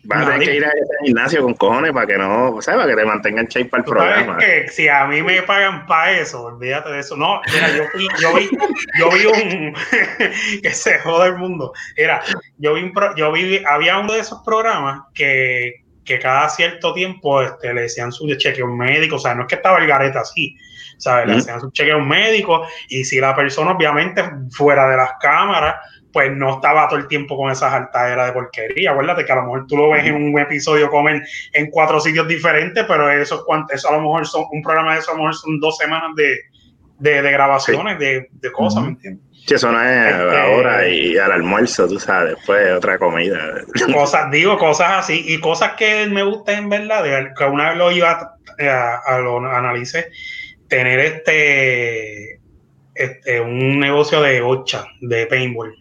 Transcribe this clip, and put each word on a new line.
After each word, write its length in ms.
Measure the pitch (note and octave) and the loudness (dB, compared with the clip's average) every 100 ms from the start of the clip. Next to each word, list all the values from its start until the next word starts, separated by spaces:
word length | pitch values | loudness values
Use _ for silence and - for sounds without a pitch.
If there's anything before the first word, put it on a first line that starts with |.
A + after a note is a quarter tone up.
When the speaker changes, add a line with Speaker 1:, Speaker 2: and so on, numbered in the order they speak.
Speaker 1:
vas 180 | G#2+ G#2+ | -2 0
a 20 | |
tener 140 | C#3 C#3+ | 2 2
Speaker 2:
nadie 80 | D#3 | 2
Speaker 1:
que 100 | D3 | 2
ir 80 | |
a 40 | D3+ | 0
ese 360 | D3 - D3 | 0 -2 -2
gimnasio 380 | C#3+ A#2 C3+ D#3+ | 2 2 2 2
con 120 | B2+ | 0
cojones 380 | A#2 G2 A#2+ D#3+ | 2 2 2 0
para 140 | C3 G#2+ | 0 0
que 100 | G2 | 0
no, 460 | F#2+ A2 B2+ A2 | 2 2 0 -2
¿sabes? 180 | G#2 A3+ | -2 0
Para 140 | D#3 | 2
que 60 | A2 | 2
te 60 | A2 | 2
mantengan 400 | G#2+ G#2+ A2 A2+ | 0 -2 -2 -2
shape 200 | B2+ B2 | -2 0
para 140 | B2+ | -2
el 20 | |
Speaker 2:
Tú 80 | A2+ | 0
sabes 200 | A2 F3+ | 2 2
Speaker 1:
programa. 240 | - - - | 2 0 0
Speaker 2:
que 300 | G#3 D#3+ - | 2 2 0
si 200 | - D#3 | 0 2
a 160 | C#3+ C#3 | 4 2
mí 160 | D3 | 0
me 200 | E3+ F#3 | 0 0
pagan 440 | F#3 G3+ G3 E3+ C3+ | 2 2 2 -2 0
pa' 260 | D#3+ E3+ | 2 2
eso, 320 | F#3 D3+ B2+ | 0 -2 -8
olvídate 460 | A#2 A#2 B2+ C#3+ D#3 | -12 -10 -6 -6 -6
de 100 | C#3+ | -8
eso. 160 | C#3 C#3+ | -8 -4
No, 240 | E3 G3 - | -2 -2 -2
mira, 240 | D#3 D#3+ D3 | 0 0 0
yo 80 | D3+ | -2
fui, 160 | F#3 F#3+ - | -4 -4 0
yo 140 | E3 | 2
vi, 140 | F3 - - G#4 - - - | 2 0 -2 -2 -4 -4 2
yo 120 | E3+ | 4
vi 160 | F#3 G#3+ | 4 4
un, 480 | G#3+ G3+ F3 D3+ D3 - A3+ - - | 2 0 -4 -6 -8 -4 -2 -2 -2
<laughs> 440 | G#3+ - - G3+ | -4 -2 -6 -4
que 80 | E3+ | -4
se 280 | - - E3 | -2 0 0
jode 280 | D#3+ E3 F#3 | 2 2 2
el 80 | F3+ | 0
mundo. 360 | F#3 E3+ B2+ - - - | -6 -6 -8 -12 -12 -2
Mira, 240 | D#3+ C#3 - - - _ | 0 0 -2 -8 -10 _
yo 160 | D3 | -2
vi 80 | D#3 | 0
un 80 | F3+ | -2
pro-, 220 | F#3+ G3+ D3+ | -2 -2 0
yo 160 | D3+ | 0
vi, 280 | E3 F#3 F#3+ D3 | 0 0 0 0
había 300 | D3 E3 G3 | 2 2 0
uno 140 | G#3 | 0
de 80 | A3 | -4
esos 200 | G#3+ - - | -4 -10 -2
programas 540 | A3 A3 F#3 C#3 C#3 - | 0 0 -2 -4 -8 -12
que, 720 | - C#3 C3 C3 B2 B2 A#2+ _ _ | -2 0 2 0 -2 -4 -8 _ _
que 160 | - B2+ | -6 -2
cada 280 | C3 C3+ D3+ | 2 2 2
cierto 460 | - E3+ E3+ E3+ | 0 -2 0 -4
tiempo, 480 | E3 F#3 F3+ D3 C#3 | -2 -6 -4 0 2
este, 320 | A#2+ - B2 | 0 -6 -6
le 80 | B2 | -4
decían 300 | A#2 - A#2+ | -4 -6 -8
su 200 | B2 D3+ C3 | -6 -6 -2
chequeo 320 | C3+ C3 B2 | -2 -2 -6
médico, 480 | A#2+ B2+ D3 D#3 D3 | -2 0 0 0 0
o 20 | |
sea, 160 | C3 | -2
no 80 | A#2+ | -4
es 60 | B2 | -4
que 80 | E3+ | -2
estaba 240 | F#3+ F3+ | 2 4
el 80 | D#3+ | 4
garete 300 | C#3 C3+ C3 | 2 2 -2
así, 380 | A2 - D3+ - - - - - | -6 -6 -8 -10 -20 -20 -20 -8
¿sabes? 280 | - B2 A2+ | 0 2 0
Le 60 | |
Speaker 1:
Ujú. 80 | A2 | -6
Speaker 2:
hacían 200 | B2 A#2 | -14 -12
su 100 | C3+ | -10
chequeo 260 | - D3+ D3+ | -2 0 0
médico 640 | C#3 E3 A3 A3 F3+ D#3+ E3 - - | 0 0 2 0 2 -2 -2 -14 -8
y 140 | C3 | -6
si 140 | C3 C3 | -2 0
la 160 | C3+ | 2
persona, 380 | C3+ C#3 C3+ E3 | 2 0 0 0
obviamente, 500 | E3+ D3+ D3 F3 F3+ F3 C#3+ B2+ | 2 2 2 0 -2 -4 -8 -12
fuera 360 | - D3 C#3 C3+ | 0 4 6 4
de 80 | C3 | 4
las 140 | B2+ - | 0 0
cámaras, 540 | D3 D#3 G3+ F3+ D3+ E3 - - _ | 2 2 2 2 0 -2 -12 -20 _
pues 220 | D#3 C3+ | 0 0
no 200 | C#3 C3+ | 0 -2
estaba 340 | C3 D3 D#3 D3 | 0 2 4 2
todo 100 | D3 | 0
el 100 | C#3 | -4
tiempo 280 | D3 C#3 C3+ | -6 -6 -4
con 140 | C3+ | -2
esa 160 | C3 C#3 | 0 0
jartadera 560 | C3 B2 B2 B2 B2 | 0 -2 -2 0 0
de 80 | B2 | -2
porquería. 600 | B2 B2 - A2+ C3 F#3 | -2 -8 -8 -6 -2 0
Acuérdate 340 | C#3 D3+ F3 C#3+ | 2 0 -2 0
que 60 | |
a 20 | |
lo 80 | B2+ | 0
mejor 240 | B2 C3 C3 | 0 -6 -2
tú 100 | C#3+ | 2
lo 140 | D3+ | 4
ves 160 | D3+ D3+ | 4 2
en 80 | |
un 240 | D3 D3 D3 | 0 0 0
episodio 500 | C#3+ D3+ - D3+ D3 | 0 -4 0 2 4
comer 320 | D3 D3+ D3 - - - | 4 2 0 -6 -14 -4
en 160 | D3+ D3+ | -2 0
cuatro 300 | E3 D#3 D#3 | 2 2 2
sitios 260 | D#3 D#3 D#3+ | 2 0 0
diferentes, 600 | E3 E3 D3+ E3+ A3+ A3 | 0 2 2 0 -2 0
pero 220 | D#3+ D3 | 2 4
eso 240 | C#3+ D3 | 2 0
es 60 | D#3 | -4
cuan-, 240 | - D#3 D3+ | -2 -2 -2
eso 220 | C#3 D#3 | -4 0
a 60 | D3+ | 0
lo 40 | |
mejor 260 | D#3 D#3+ D3 | 0 -2 -2
son, 180 | E3 D3+ | -4 -4
un 120 | D#3 | -6
programa 320 | D#3+ D#3+ D#3+ | 0 0 2
de 60 | D#3+ | -2
eso 100 | D#3+ | -2
a 40 | |
lo 40 | D#3 | -2
mejor 160 | D#3 | -2
son 260 | D#3 D#3 D3+ | -4 -6 -2
dos 160 | D#3 D#3 | -2 -2
semanas 360 | D#3 D#3+ D#3+ | -2 -2 -4
de, 240 | D#3 C#3+ B2+ - _ _ _ _ _ | 0 0 0 -8 _ _ _ _ _
de, 200 | C#3+ C#3+ | 2 2
de 100 | C#3 | 2
grabaciones, 640 | C#3 C#3 C#3 B2+ C#3 G#3 E3+ | 4 4 2 2 0 -2 -2
Speaker 1:
Sí. 60 | C#3 | -2
Speaker 2:
de, 220 | C3 C3 | -2 -6
de 200 | - B2+ | -12 -10
cosas, 260 | - G#2+ G#2+ | -2 0 0
Speaker 3:
Ujú. 60 | B2+ | -4
Speaker 2:
¿me 60 | |
entiendes? 320 | - G2 F#2+ _ _ - | -8 -14 -18 _ _ 0
Speaker 1:
Sí, 80 | |
eso 160 | C#3+ A#2+ | 2 2
no 100 | A#2 | 2
es 320 | B2 B2+ A2 | 4 4 4
Speaker 2:
Este, 260 | F#2 F2+ F#2 | 4 2 2
Speaker 1:
ahora 480 | F#2 A2+ B2+ G#2+ F2+ | 4 4 4 2 2
y 280 | E2+ E2+ F2 | 2 2 2
al 140 | G2 | 2
almuerzo, 540 | F2+ E2+ G2+ A#2 - F2 | 2 0 0 0 0 0
tú 140 | G2 | -2
sabes, 340 | - F#2 E2+ D#2+ | -2 0 0 -4
después 360 | - G2+ G2 | 0 2 4
otra 260 | F2+ G2 F#2 | 2 0 0
comida. 400 | F2+ E2 E2+ F2 D#2 - - - - | 0 0 -2 -2 -6 -8 -6 -2 2
Speaker 2:
Cosas, 380 | C#3+ C#3 D#3+ C#3+ | 2 2 2 2
digo, 260 | D3 F3+ G3+ | 2 2 4
cosas 320 | D#3+ D3 F3 | 2 2 2
así, 300 | F#3+ F3 D#3+ D#3+ | 0 0 -4 -2
y 120 | D#3+ | -4
cosas 340 | D#3+ E3 G#3 - | -2 0 -2 0
que 280 | G#3+ G#3+ G#3 | 0 0 0
me 140 | G3+ | 0
gustan 320 | G3+ G#3+ G#3 G#3 | -2 -2 -4 -4
en 40 | G#3 | -2
verdad, 360 | G#3 G#3+ G#3+ | -4 -2 -2
de, 240 | D#3 C3+ C3+ - | 0 -2 -4 -2
que 80 | |
una 240 | C#3 C#3+ D#3 | 0 2 0
vez 80 | E3+ | 2
lo 140 | F3 | 2
iba 180 | F3+ E3+ | 4 2
a, 240 | E3 - - - - C#3+ | 2 -6 -18 -20 -4 0
a, 480 | B2+ A#2+ A#2+ C#3 B2+ | 0 0 -2 -2 -2
a 20 | |
lo 180 | B2 B2 | 0 -4
analicé, 720 | B2+ B2+ B2 B2 B2 E3 E3 - - - - _ _ | -2 -2 -2 -4 -4 -6 -8 -14 -16 -14 -16 _ _
tener 300 | C3 B2+ B2+ | 0 2 2
este, 1400 | D3+ D#3 E3 D#3 D3 C#3 C3 B2 A#2+ A2+ G#2+ G#2 G2+ - _ _ _ _ _ | 0 -2 0 2 2 2 2 0 -2 -6 -10 -14 -18 -20 _ _ _ _ _
este, 460 | - C3 - C3+ A#2+ | -6 -6 -6 -4 -2
un 380 | A#2 B2 C3 C#3 | -2 0 0 2
negocio 420 | C#3 C#3+ D3 D#3+ | 2 2 2 4
de 200 | D3 B2+ | 4 2
gocha, 440 | A#2+ C3 - A2+ - - | 2 -2 -2 -8 -10 -14
de 260 | B2 A#2 A2+ | -4 -2 0
paintball. 480 | C3 B2+ A#2 A2 G#2+ | -2 -2 -6 -10 -16